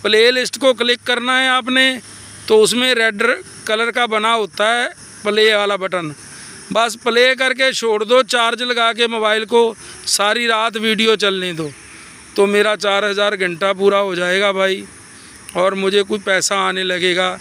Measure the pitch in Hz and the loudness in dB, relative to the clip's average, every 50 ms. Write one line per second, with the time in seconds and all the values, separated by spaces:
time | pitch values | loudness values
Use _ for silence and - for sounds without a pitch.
0 | - 208 214 214 226 240 254 254 247 208 - 233 247 262 254 220 233 240 240 233 | 0 2 2 4 4 4 4 2 -2 -4 -6 -2 0 0 0 2 0 -2 -2 -2
1 | - - 247 240 240 254 254 254 262 262 254 262 240 240 254 262 262 262 262 247 | -2 -4 -4 -2 -2 -2 0 0 0 0 0 -2 -2 0 0 2 2 2 0 -4
2 | - - - - - - - - - - 220 220 214 196 190 240 247 254 254 233 | -10 -16 -20 -20 -20 -20 -20 -18 -4 2 4 4 4 4 2 0 0 0 0 2
3 | 226 226 214 202 226 226 269 370 370 - - - - - 220 214 226 233 226 254 | 0 0 0 0 -2 -2 -2 -2 -6 -18 -20 -16 -6 -4 -2 -2 -2 -2 0 -2
4 | 240 233 220 214 208 226 233 233 214 185 - - 208 214 233 240 247 320 349 - | -2 0 -2 -2 0 0 0 0 -2 -4 -4 -2 0 0 0 0 -2 -6 -8 -12
5 | - - - - - 208 208 214 214 220 220 208 208 202 202 196 185 190 180 185 | -20 -20 -20 -8 -4 -2 0 2 2 4 4 2 0 0 -2 -4 -4 -6 -6 -6
6 | 170 156 147 - - - - - - - - - - - - 214 226 233 208 226 | -6 -6 -10 -14 -18 -20 -20 -20 -20 -20 -20 -20 -12 -4 0 0 0 0 -2 -4
7 | - 247 226 233 247 254 262 247 262 262 262 247 262 262 233 - - 226 214 214 | -4 0 2 4 4 4 2 2 0 -2 0 0 0 0 0 -2 -2 -2 0 -2
8 | 220 208 247 254 262 208 - 240 233 226 233 220 247 247 240 233 233 226 233 214 | 0 2 2 2 2 2 0 0 0 0 0 -2 -4 -4 0 0 0 0 2 0
9 | 240 226 233 226 214 214 214 220 220 190 233 233 233 226 214 - - - - - | -2 -2 0 -2 0 0 0 0 -2 0 2 2 2 2 0 -6 -16 -20 -20 -14
10 | - - - - 196 208 220 233 240 233 233 214 220 233 202 226 220 226 220 202 | -8 -4 -2 0 0 0 0 0 0 0 0 0 0 -2 -4 -2 -2 -2 0 0
11 | 220 220 220 202 208 202 190 190 185 180 175 156 160 147 135 - - - - - | 2 2 2 2 2 -2 -2 -2 -4 -6 -6 -6 -8 -10 -10 -14 -20 -20 -20 -20
12 | - - - - - - - - 202 202 202 208 208 214 214 202 196 208 196 202 | -20 -20 -20 -20 -20 -10 0 0 2 2 4 2 2 2 0 0 0 0 0 0
13 | 202 208 202 196 208 208 214 196 190 180 175 160 196 196 196 185 196 196 196 196 | 0 0 0 0 0 0 0 0 -2 -4 -2 -2 -2 -2 0 2 2 2 2 2
14 | 202 196 185 175 180 180 180 190 202 202 196 190 190 190 190 196 202 190 - - | 0 0 -2 -4 -2 0 0 2 2 0 0 0 0 0 0 -4 -8 -14 -20 -20
15 | - - - - - - - - - - - 175 185 190 196 196 190 190 190 202 | -20 -20 -20 -20 -20 -20 -20 -20 -20 -10 -4 0 0 0 0 0 -2 2 2 2
16 | 202 196 214 214 196 208 190 185 - - 208 196 190 190 185 185 190 185 180 180 | 0 0 -4 -6 -2 0 0 0 0 0 -2 0 0 -2 -2 -2 -2 -2 -2 -2
17 | 170 185 175 180 185 185 180 196 | 0 0 0 0 0 -2 -4 -6